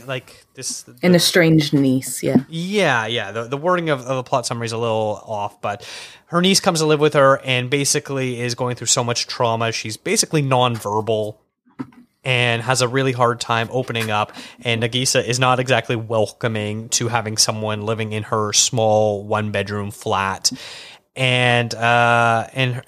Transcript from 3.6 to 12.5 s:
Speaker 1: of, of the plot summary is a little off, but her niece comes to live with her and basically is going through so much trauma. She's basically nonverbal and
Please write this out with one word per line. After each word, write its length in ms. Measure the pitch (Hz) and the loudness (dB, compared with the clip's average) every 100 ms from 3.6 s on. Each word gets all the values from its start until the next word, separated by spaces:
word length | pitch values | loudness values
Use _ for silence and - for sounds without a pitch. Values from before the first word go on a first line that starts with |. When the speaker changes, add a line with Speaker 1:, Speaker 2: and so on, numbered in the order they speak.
| 165 180 165 | 0 0 0
Speaker 1:
of, 100 | 139 | -2
of 160 | 120 131 | -2 -4
the 60 | |
plot 240 | 127 135 120 | -2 -2 -2
summary 200 | 120 117 | -6 -4
is 60 | |
a 60 | 113 | -2
little 440 | 117 110 107 101 - | 0 0 0 -4 -6
off, 340 | 107 101 - | -6 -6 -6
but 280 | 107 90 - - - - - | -6 -6 -10 -16 -18 -20 -4
her 140 | 170 | 2
niece 200 | 180 190 | 4 4
comes 200 | 202 165 | 2 2
to 60 | 156 | 2
live 140 | 151 | 4
with 140 | 151 | 4
her 260 | 151 135 135 | 6 6 4
and 240 | 131 123 123 | 2 -2 0
basically 720 | 143 139 147 - 135 131 120 | 0 0 -2 -2 -4 -4 -4
is 140 | 120 | -4
going 220 | 120 123 120 | -4 -4 -4
through 100 | 117 | -2
so 140 | - | 0
much 240 | 120 120 - | 0 -2 -4
trauma. 460 | - 120 113 113 | 0 0 2 -2
She's 240 | - 110 107 | -4 -8 -8
basically 460 | 160 214 - 160 | -4 -2 0 0
nonverbal 960 | 139 127 123 113 104 107 107 110 107 - _ _ _ - - - _ _ | 2 2 2 0 -2 -2 0 -2 -2 -8 _ _ _ -16 -16 -16 _ _
and 380 | 135 127 123 | -2 0 2